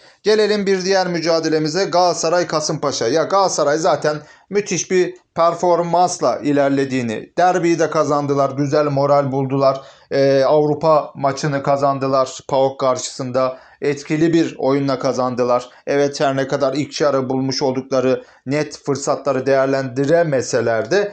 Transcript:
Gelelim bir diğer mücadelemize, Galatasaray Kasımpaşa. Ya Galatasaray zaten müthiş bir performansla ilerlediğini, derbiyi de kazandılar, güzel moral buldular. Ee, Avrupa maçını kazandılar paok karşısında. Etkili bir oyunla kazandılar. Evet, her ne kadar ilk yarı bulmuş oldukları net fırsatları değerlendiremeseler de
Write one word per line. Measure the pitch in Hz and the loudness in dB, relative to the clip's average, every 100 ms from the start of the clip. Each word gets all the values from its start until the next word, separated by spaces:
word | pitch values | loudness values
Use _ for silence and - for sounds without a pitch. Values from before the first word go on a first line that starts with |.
| - _ | -20 _
Gelelim | 202 214 208 208 196 | 0 2 2 0 0
bir | 190 180 | 0 2
diğer | 190 185 | 0 0
mücadelemize, | 170 156 165 160 156 156 165 185 | -2 0 0 2 0 0 -2 0
Galatasaray | 175 180 - 165 175 170 | 2 2 2 0 0 0
Kasımpaşa. | 160 151 156 143 - 117 | -2 -4 -4 -4 -2 0
Ya | 156 | 0
Galatasaray | 151 196 185 - 143 156 | 0 2 2 0 0 0
zaten | 165 147 151 151 - - - | 0 0 0 -4 -8 -20 -6
müthiş | 196 202 170 - | -4 -2 -4 0
bir | 185 175 180 _ - | 0 0 -4 _ 0
performansla | 170 170 180 170 175 170 180 - 147 113 | 0 2 2 2 2 2 2 2 -2 0
ilerlediğini, | 143 143 139 139 135 131 117 107 - - | 0 2 2 2 0 -2 -2 -4 -6 0
derbiyi | 180 180 170 160 | 2 2 2 2
de | 160 | 0
kazandılar, | 160 147 147 143 139 135 | 0 0 0 0 0 0
güzel | 127 143 151 147 | 0 0 0 0
moral | 139 143 143 139 | 0 2 2 2
buldular. | 135 135 139 135 135 - - - | -2 -2 2 2 0 -6 -20 -4
Ee, | 139 139 139 | 2 4 4
Avrupa | 131 151 151 147 160 151 139 - | 4 4 2 0 2 2 0 -4
maçını | 139 135 156 139 | -4 -2 -2 -2
kazandılar | 143 139 139 135 135 135 127 - - | 0 0 2 0 0 0 0 -4 -4
paok | 135 135 135 | 0 0 0
karşısında. | 135 127 - - 127 123 127 127 - - | -2 -2 -4 -8 -6 -2 -2 -4 -14 -6
Etkili | 143 143 - 151 170 | -4 -4 -4 0 2
bir | 165 156 - | 2 0 -2
oyunla | 131 139 139 127 | -2 0 0 -2
kazandılar. | 139 120 123 123 123 120 123 - - | -2 -2 -2 0 0 0 -2 -12 -4
Evet, | 143 143 139 | 0 0 0
her | 147 135 | -2 0
ne | 135 | -2
kadar | 143 - | 0 -2
ilk | 143 139 - | -2 -4 -2
yarı | 151 135 127 | 0 0 -2
bulmuş | 131 135 131 | -2 -2 -2
oldukları | 139 131 131 131 127 123 - - 131 | -2 -2 -2 0 2 0 -4 -16 -6
net | 147 147 - | -4 -4 -8
fırsatları | - 135 151 135 143 127 120 | -6 -4 -2 -4 -2 -2 0
değerlendiremeseler | 135 135 135 135 120 143 170 170 135 113 127 113 113 110 | 2 2 0 -4 -4 2 2 2 0 -2 -2 0 -2 0
de | 185 202 | 0 -2